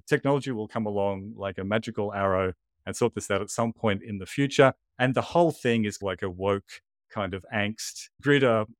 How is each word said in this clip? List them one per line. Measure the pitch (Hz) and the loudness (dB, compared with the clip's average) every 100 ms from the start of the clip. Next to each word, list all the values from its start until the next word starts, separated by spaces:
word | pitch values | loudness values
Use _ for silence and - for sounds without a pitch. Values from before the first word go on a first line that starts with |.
Technology | - 147 139 139 135 | -2 0 2 0 -2
will | 110 107 | -6 -4
come | 120 | -4
along | 107 101 101 95 101 110 | -2 0 -2 -2 -10 -8
like | 98 98 | -8 -6
a | |
magical | 95 110 117 110 104 | -2 -2 -2 -4 -4
arrow | 101 98 95 92 - _ _ | 0 2 2 0 -4 _ _
and | - | -12
sort | - 120 | 0 0
this | 104 - | 0 -2
out | 98 | -2
at | 101 | -2
some | - 117 | -2 -2
point | - 110 98 | -2 -2 -2
in | 113 101 | -6 -10
the | 92 | -8
future." | - 139 - 131 - _ - | -4 0 6 6 4 _ -2
And | 131 | 0
the | 123 | 0
whole | - 170 170 | 0 2 2
thing | - 127 117 | 2 0 2
is | 104 - | 0 -2
like | 98 92 | -4 -4
a | 98 | -6
woke | 90 98 98 - - _ _ _ | -2 0 0 -4 -20 _ _ _
kind | 110 95 | -6 -4
of | 95 - | -6 -4
angst, | 110 104 110 - - - _ | -2 -2 -4 -10 -12 -18 _
Greta | 143 143 131 110 110 | 4 6 6 4 0